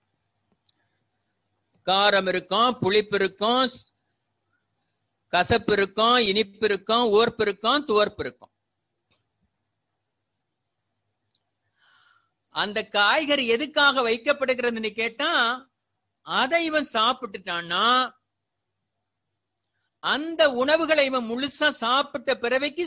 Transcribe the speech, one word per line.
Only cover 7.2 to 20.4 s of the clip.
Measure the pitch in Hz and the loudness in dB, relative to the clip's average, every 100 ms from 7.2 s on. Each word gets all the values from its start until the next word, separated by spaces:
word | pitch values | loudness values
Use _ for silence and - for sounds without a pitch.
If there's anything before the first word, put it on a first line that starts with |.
| 226 226 208 | 2 0 -4
இருக்கும், | 196 220 277 285 | -2 0 -2 0
துவர்ப்பு | 208 202 - | 2 2 -2
இருக்கும். | 135 - - _ _ _ _ _ _ _ _ _ _ _ _ _ _ _ _ _ _ _ _ _ _ _ _ _ _ _ _ _ _ _ _ _ _ _ _ _ _ _ _ 147 | -10 -10 -20 _ _ _ _ _ _ _ _ _ _ _ _ _ _ _ _ _ _ _ _ _ _ _ _ _ _ _ _ _ _ _ _ _ _ _ _ _ _ _ _ -6
அந்த | 190 208 208 | -4 -4 -4
காய்கறி | 208 202 269 294 285 240 233 | 0 2 2 2 0 0 -2
எதுக்காக | 294 - 285 269 233 | -2 2 2 2 0
வைக்கப்படுகிறதுன்னு | 233 254 285 262 247 240 226 220 208 | -2 -2 -2 -2 -2 -2 -4 -6 -6
கேட்டா | 226 226 302 320 233 254 269 _ _ _ _ _ - | -8 -4 -2 0 0 -2 -10 _ _ _ _ _ -6
அதை | 180 254 330 330 | -2 0 0 -2
இவன் | 302 277 | -2 -4
சாப்பிட்டுட்டான்னா, | 226 220 262 - 196 185 175 170 180 220 254 247 - _ _ _ _ _ _ _ _ _ _ _ _ _ _ _ _ _ _ | -2 0 -2 -8 -14 -10 -8 -4 0 2 2 0 -8 _ _ _ _ _ _ _ _ _ _ _ _ _ _ _ _ _ _
அந்த | 160 233 320 330 | -4 -4 -4 2